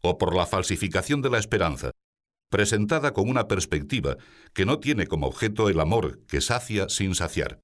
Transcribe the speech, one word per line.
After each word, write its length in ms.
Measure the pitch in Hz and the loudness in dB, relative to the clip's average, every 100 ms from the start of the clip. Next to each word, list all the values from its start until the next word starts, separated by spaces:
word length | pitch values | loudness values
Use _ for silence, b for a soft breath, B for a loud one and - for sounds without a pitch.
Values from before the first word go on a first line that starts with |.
o 180 | 87 87 | 0 2
por 160 | 90 | 2
la 120 | 90 90 | 2 0
falsificación 760 | 98 92 92 95 95 - 143 | 0 0 -2 0 -2 0 -2
de 80 | 135 | 0
la 80 | 120 | 0
esperanza, 520 | 107 107 85 65 62 - _ _ _ _ _ | 0 0 0 -2 -8 -10 _ _ _ _ _
presentada 640 | 101 104 110 104 160 143 | 2 2 2 2 2 2
con 160 | - 98 | 0 0
una 200 | 127 107 | 0 0
perspectiva 680 | 98 85 78 71 123 73 64 B B B | -2 0 -4 -2 -2 -2 -4 B B B
que 120 | - | -2
no 140 | 95 151 | 0 0
tiene 300 | 131 147 80 | 0 0 0
como 180 | 85 67 | 0 -2
objeto 420 | - 110 107 107 | -2 -4 2 2
el 120 | 82 | 4
amor 440 | 78 113 82 - - | 2 2 0 -6 -4
que 120 | 71 | -4
sacia 480 | - 120 - 107 95 | 0 -2 0 -2 -2
sin 280 | - 98 90 | -2 0 0
saciar. 420 | 85 92 62 - | -2 -2 -4 -8